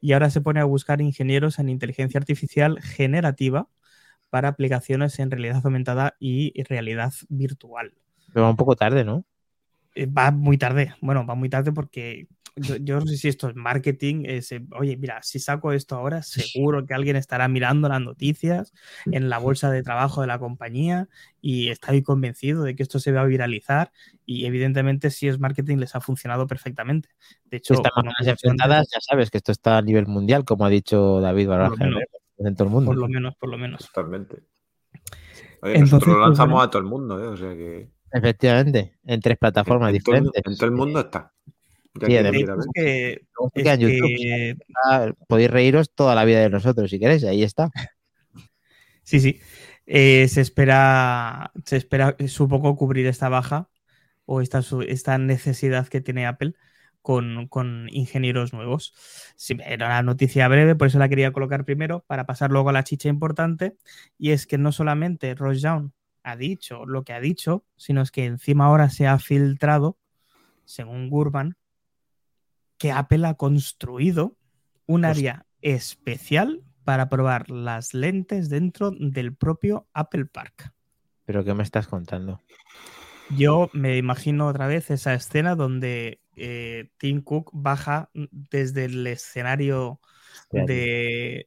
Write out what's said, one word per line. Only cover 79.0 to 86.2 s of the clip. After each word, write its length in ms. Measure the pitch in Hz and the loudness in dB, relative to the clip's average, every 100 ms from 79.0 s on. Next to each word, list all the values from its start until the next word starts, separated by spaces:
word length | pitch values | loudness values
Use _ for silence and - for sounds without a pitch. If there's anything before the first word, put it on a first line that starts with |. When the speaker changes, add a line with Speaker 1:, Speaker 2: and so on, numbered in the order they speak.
| 147 135 120 135 | -6 -4 -8 -4
Speaker 1:
propio 520 | - 160 202 208 _ | -4 -2 -2 -4 _
Apple 320 | - 156 - 139 | -8 -6 -4 -6
Park. 480 | - - _ - _ _ _ _ _ _ | -10 -18 _ -20 _ _ _ _ _ _
Speaker 2:
¿Pero 180 | 101 | -4
qué 100 | 98 | -2
me 80 | 101 | -2
estás 260 | 101 110 104 | -2 -4 -4
contando? 540 | 95 87 92 92 95 _ _ _ - - - - - - | -8 -8 -10 -10 -12 _ _ _ -20 -20 -20 -20 -20 -10
Speaker 1:
Yo 400 | 135 143 156 175 | 2 4 4 0
me 240 | 151 135 127 | -2 -2 0
imagino 500 | 127 127 - 147 147 | -2 -4 -2 -2 0
otra 180 | 139 135 | -2 -2
vez 240 | 156 160 | -4 -4
esa 240 | 139 - | -4 -2
escena 400 | 127 - 151 165 | -4 -2 -2 0
donde, 640 | 175 135 127 127 120 117 - | 0 -2 -2 -6 -6 -8 -12